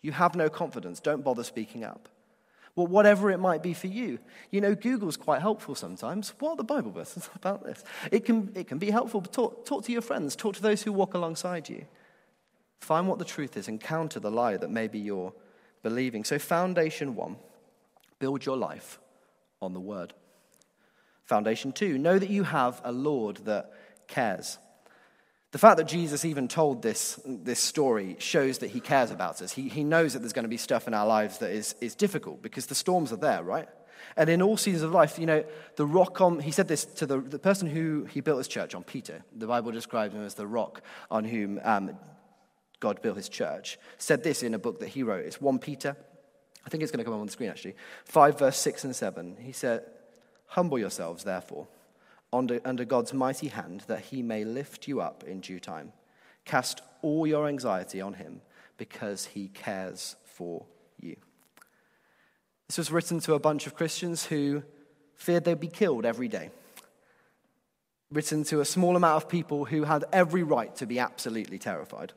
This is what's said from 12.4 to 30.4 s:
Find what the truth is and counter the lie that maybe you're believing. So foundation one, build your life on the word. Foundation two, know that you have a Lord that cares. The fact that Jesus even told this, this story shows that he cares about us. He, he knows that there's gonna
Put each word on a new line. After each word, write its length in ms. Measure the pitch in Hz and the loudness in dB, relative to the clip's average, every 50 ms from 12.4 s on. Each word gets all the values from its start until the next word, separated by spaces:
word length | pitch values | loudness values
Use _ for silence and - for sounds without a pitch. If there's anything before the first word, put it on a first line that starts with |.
| _ _ _ _ _ _ _ _ | _ _ _ _ _ _ _ _
Find 280 | - - 156 160 180 190 | -2 0 2 2 4 2
what 100 | 175 - | 0 -2
the 60 | 175 | -4
truth 320 | - - - 147 127 - | -8 -6 -6 -6 -6 -6
is 100 | - 98 | -8 -8
and 140 | - 110 107 | -6 -8 -8
counter 400 | - - 156 160 165 151 - 113 | -6 -4 -2 -2 -2 -4 -6 -4
the 100 | 101 104 | -4 -2
lie 280 | 107 117 120 117 101 90 | 0 2 2 2 0 -2
that 120 | - 76 | -4 -2
maybe 280 | 98 113 113 107 110 107 | -2 -2 -2 -2 -4 -6
you're 340 | 104 104 101 95 90 92 - - - _ _ _ _ _ _ _ | -6 -4 -4 -4 -6 -8 -10 -14 -20 _ _ _ _ _ _ _
believing. 420 | - 113 113 123 131 131 117 107 107 | -4 -2 -2 0 -2 -2 -2 -4 -4
So 140 | - - 143 | -2 -2 -4
foundation 760 | - - 175 170 180 185 180 175 160 156 156 - 151 139 120 | 0 0 0 2 2 2 2 2 2 0 0 -4 -6 -6 -4
one, 220 | 101 82 82 95 113 - - - _ _ _ _ _ _ _ _ _ _ _ _ _ | -6 -6 -8 -8 -12 -16 -20 -20 _ _ _ _ _ _ _ _ _ _ _ _ _
build 260 | 139 135 139 135 - | -4 -4 -4 -2 -2
your 140 | 139 131 131 | -2 -2 -2
life 400 | 101 73 78 - - - - - _ _ _ _ _ _ _ _ _ _ _ _ | -2 -4 -6 -10 -14 -18 -20 -20 _ _ _ _ _ _ _ _ _ _ _ _
on 100 | 95 92 | -8 -8
the 80 | 92 92 | -6 -8
word. 320 | 95 101 104 95 87 85 - _ _ _ _ _ _ _ _ _ _ _ _ _ _ _ _ _ _ _ _ _ _ | -8 -8 -8 -8 -8 -10 -12 _ _ _ _ _ _ _ _ _ _ _ _ _ _ _ _ _ _ _ _ _ _
Foundation 480 | - - 107 104 110 113 - - 135 | 2 2 4 4 2 0 0 -2 -6
two, 240 | 127 - 214 196 147 | -2 -2 0 0 0
know 220 | 131 143 170 185 196 | 2 6 6 6 6
that 100 | 190 190 | 4 4
you 140 | 208 202 | 0 0
have 380 | 190 135 147 151 127 120 123 - - | 0 2 2 2 2 2 0 -2 -6
a 80 | 120 | -6
Lord 440 | 120 127 135 151 151 131 110 104 101 - 101 | -4 0 0 0 0 0 0 -2 -4 -6 -4
that 280 | 107 104 98 - - - - - - - - _ | -2 -2 -2 -2 -6 -16 -20 -20 -20 -20 -20 _
cares. 520 | - - 147 127 110 92 90 - - - - - _ _ _ _ - _ _ _ _ _ _ _ _ _ _ _ _ - | -6 -2 0 0 0 0 -2 -6 -10 -12 -12 -16 _ _ _ _ -20 _ _ _ _ _ _ _ _ _ _ _ _ 2
The 40 | 143 | 10
fact 180 | 196 220 196 | 10 12 12
that 100 | 160 160 | 10 6
Jesus 380 | 147 160 175 170 151 147 139 - | 2 0 0 0 0 -2 -2 -2
even 240 | 165 156 139 127 123 | -2 -2 -2 -2 -2
told 340 | - 165 160 147 135 117 | 2 2 2 2 2 0
this, 380 | 104 113 107 - - - - - - | -2 -2 -2 0 -4 -4 -6 -8 -10
this 360 | 135 131 - 120 123 123 - | -10 -10 -8 -4 -4 0 0
story 560 | - - - 156 143 131 117 107 98 92 92 - | 0 0 2 2 2 4 4 2 0 -4 -8 -6
shows 400 | - - - 165 139 135 131 - | -4 2 2 4 4 2 0 -2
that 120 | 127 101 | -6 -6
he 100 | 104 123 | -6 -8
cares 320 | - - 143 135 123 110 | -2 2 4 4 4 2
about 280 | 101 87 92 85 80 - | 0 -4 -4 -4 -4 -6
us. 120 | 92 92 | -10 -8
He, 160 | - - 131 127 | -8 -6 -6 -6
he 160 | 101 151 147 | -2 -2 0
knows 280 | 147 160 165 165 147 | 4 4 4 4 4
that 60 | 127 131 | 0 -4
there's 140 | 113 117 | -6 -4
gonna 160 | - 131 | -4 -4